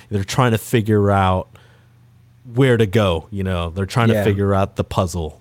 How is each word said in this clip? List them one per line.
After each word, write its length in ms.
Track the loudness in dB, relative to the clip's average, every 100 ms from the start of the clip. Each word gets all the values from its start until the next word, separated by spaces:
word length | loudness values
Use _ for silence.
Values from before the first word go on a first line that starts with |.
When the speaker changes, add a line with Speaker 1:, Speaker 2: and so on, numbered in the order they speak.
| -8
Speaker 1:
they're 140 | -6
trying 260 | -4 0 2
to 60 | 0
figure 520 | 0 -2 2 2 2
out 380 | 2 2 0 -4 -14 -20 _ _ _ _ _ _ _ -6
where 220 | 0 4 4
to 100 | 2
go. 400 | 2 0 0 -4
You 140 | -6
know, 260 | -4 -4 -4
they're 160 | -4 -4
trying 240 | 0 2
Speaker 2:
Yeah. 120 | 2
Speaker 1:
to 20 |
figure 300 | 0 0 2
out 220 | 0 0 -4
the 80 |
puzzle. 560 | -6 -2 -4 -4 -8 -10